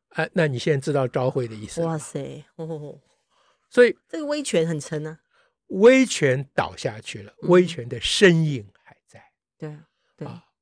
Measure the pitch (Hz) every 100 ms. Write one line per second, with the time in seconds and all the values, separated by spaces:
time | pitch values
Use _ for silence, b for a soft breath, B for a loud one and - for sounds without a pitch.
0 | _ - 160 - 156 123 170 139 143 139
1 | 127 139 127 131 117 107 107 - 165 160
2 | - 143 135 139 - - 160 156 147 143
3 | _ _ _ _ _ _ _ - 240 -
4 | _ 330 294 294 277 175 165 156 - 151
5 | 156 160 _ _ _ _ - 185 226 262
6 | 262 - 143 131 - - - 87 127 98
7 | - - - - 156 180 180 170 120 123
8 | - - 190 165 156 135 101 _ _ -
9 | _ - _ _ _ _ 156 151 160 _
10 | _ _ 147 117 - _